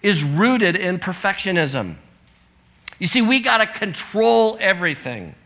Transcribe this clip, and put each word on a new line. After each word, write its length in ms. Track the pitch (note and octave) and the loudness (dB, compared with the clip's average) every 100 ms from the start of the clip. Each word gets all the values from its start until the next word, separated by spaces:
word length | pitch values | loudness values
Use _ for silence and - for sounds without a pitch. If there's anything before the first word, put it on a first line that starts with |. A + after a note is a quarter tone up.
is 200 | G3+ F3+ | 2 0
rooted 520 | D3 D3 A3+ B3+ G3 E3+ | 0 2 2 4 2 0
in 240 | F3+ F3+ | -2 -4
perfectionism. 960 | F#3+ F3+ G3+ G3 G3 F3+ D3+ C3+ F#2+ D2 - _ _ _ _ _ _ _ - - | -6 -4 -4 -2 -2 0 0 -2 -6 -10 -18 _ _ _ _ _ _ _ -20 -8
You 80 | F3 | -2
see, 160 | B3+ | 2
we 160 | A3+ C4 | 2 2
gotta 260 | A#3+ A3+ G#3+ | 2 2 2
control 960 | - G#3 D3+ - G3+ A3+ A#3 A3 A3 | -2 -8 -8 -8 0 4 4 4 2
everything. 720 | F#3+ F#3 F3 C#3 C3 A#2 E2+ - | -2 0 -2 -4 -8 -10 -12 -18